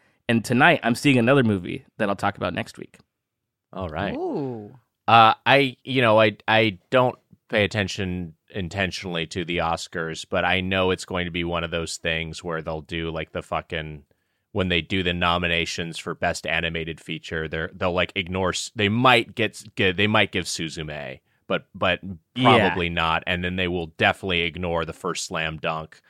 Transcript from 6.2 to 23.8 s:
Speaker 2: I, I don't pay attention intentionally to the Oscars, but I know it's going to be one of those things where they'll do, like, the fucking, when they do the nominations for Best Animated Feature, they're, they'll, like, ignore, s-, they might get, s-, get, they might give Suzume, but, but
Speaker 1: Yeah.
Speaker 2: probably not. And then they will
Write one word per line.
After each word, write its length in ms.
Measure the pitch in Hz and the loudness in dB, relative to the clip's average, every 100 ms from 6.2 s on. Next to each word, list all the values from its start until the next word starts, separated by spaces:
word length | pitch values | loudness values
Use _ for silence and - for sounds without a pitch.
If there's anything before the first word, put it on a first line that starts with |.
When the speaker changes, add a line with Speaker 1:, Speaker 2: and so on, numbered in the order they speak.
Speaker 2:
I, 160 | 110 104 - | 6 2 2
I 300 | 110 113 90 _ | 4 4 0 _
don't 280 | 131 127 - _ _ _ | 2 2 -2 _ _ _
pay 160 | 110 | 2
attention 720 | 98 107 95 - 95 90 85 - _ | 2 0 -2 -4 -4 -4 -8 -14 _
intentionally 760 | - 85 101 92 - 95 85 80 | -8 -6 -2 -4 -4 -6 -6 -4
to 160 | 98 | -6
the 140 | 82 85 | -4 -2
Oscars, 680 | 82 82 - 90 82 78 - | 0 -2 -4 -6 -6 -8 -4
but 160 | 95 | 0
I 160 | 87 92 | 2 0
know 300 | 92 95 92 | 0 0 2
it's 120 | 90 | 0
going 200 | - 92 | -4 -6
to 60 | 87 | -4
be 120 | 85 | -4
one 200 | 85 85 | -4 -4
of 60 | 82 | -2
those 260 | 85 80 - | -4 -6 -6
things 460 | 87 82 82 80 | -4 -4 -4 -8
where 180 | 87 80 | -8 -8
they'll 200 | 78 80 | -6 -8
do, 300 | 76 85 82 | -8 -6 -6
like, 220 | 80 78 | -6 -8
the 80 | 87 | -10
fucking, 600 | - 85 - 82 78 76 - _ _ _ _ | -6 -6 -6 -8 -8 -12 -18 _ _ _ _
when 160 | 104 92 | -2 0
they 120 | 87 | 0
do 220 | 78 95 | 0 -2
the 100 | 87 | 0
nominations 840 | 87 87 87 87 85 82 - 82 78 | 0 0 2 0 0 -2 -6 -8 -8
for 180 | 87 | -10
Best 320 | 80 87 85 76 | -4 -4 -4 -4
Animated 540 | 82 82 82 80 76 | -4 -4 -6 -8 -10
Feature, 460 | - 80 - 82 80 | -10 -12 -8 -8 -6
they're, 200 | 80 87 | -6 -6
they'll, 180 | 95 92 | -4 -2
like, 200 | 90 87 | 0 -2
ignore, 340 | 101 87 92 90 | -4 -4 -2 -2
s-, 220 | - - | -2 -6
they 120 | - 101 | -2 0
might 460 | 113 127 120 - | 4 4 4 2
get, 160 | - 107 | -2 -4
s-, 140 | - - | -4 -10
get, 220 | - 98 90 | 0 0 2
they 100 | 104 | 2
might 240 | 107 104 | 2 2
give 140 | 98 | -2
Suzume, 760 | 85 - 82 82 76 73 67 65 _ _ - | -4 -6 -6 -8 -10 -10 -12 -14 _ _ -4
but, 180 | 92 - | -4 -6
but 240 | 92 98 90 95 87 _ | -2 0 0 -4 -14 _
Speaker 1:
Yeah. 340 | 123 123 107 98 | 2 4 6 4
Speaker 2:
probably 200 | 90 85 | 0 -2
not. 340 | 85 82 82 - | 0 0 0 -2
And 160 | 90 | -2
then 140 | 90 92 | -2 -2
they 100 | 90 | -2
will 200 | 87 | -2